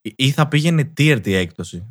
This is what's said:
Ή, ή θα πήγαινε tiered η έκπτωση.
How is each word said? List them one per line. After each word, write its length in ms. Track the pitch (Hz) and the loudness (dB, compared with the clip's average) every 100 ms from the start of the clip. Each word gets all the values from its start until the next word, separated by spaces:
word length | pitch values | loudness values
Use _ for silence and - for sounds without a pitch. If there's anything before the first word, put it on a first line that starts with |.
Ή, 120 | 110 - | -12 -2
ή 140 | 135 | 0
θα 160 | 151 151 | 2 0
πήγαινε 460 | 151 165 160 131 - | 0 2 0 0 2
tiered 300 | 151 120 98 | 2 2 0
η 60 | 95 | 0
έκπτωση. 520 | 87 - 87 87 107 | -2 -6 -12 -12 -14